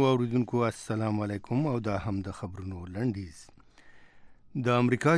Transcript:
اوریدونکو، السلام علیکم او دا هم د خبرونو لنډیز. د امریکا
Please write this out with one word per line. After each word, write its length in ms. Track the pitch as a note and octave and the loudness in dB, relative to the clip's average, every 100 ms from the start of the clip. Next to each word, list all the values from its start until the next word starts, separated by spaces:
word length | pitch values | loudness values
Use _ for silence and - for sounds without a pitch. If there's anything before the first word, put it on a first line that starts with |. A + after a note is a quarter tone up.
| C3+ | 6
اوریدونکو، 560 | B2+ A#2+ B2 A#2+ A#2+ A#2 | 4 2 2 2 2 0
السلام 540 | - - A2 A2 G#2+ G#2 | -2 -4 -2 0 0 -2
علیکم 420 | G2+ - A#2+ D#3 | -6 -2 -2 0
او 20 | A#2+ A2 | -2 -2
دا 100 | G2 G#2+ | -2 -2
هم 160 | G2 F#2+ | -4 -4
د 60 | - | -8
خبرونو 480 | G2 F2+ F#2 F2+ F2 | -10 -10 -10 -10 -10
لنډیز. 420 | F2+ B2 G2 F#2 - - - - _ - - - - - - - C#3+ B2 | -4 -2 -4 -8 -14 -20 -20 -20 _ -20 -20 -20 -20 -20 -20 -12 -4 2
د 120 | A#2+ | 4
امریکا 300 | B2 B2 D3 | 4 4 4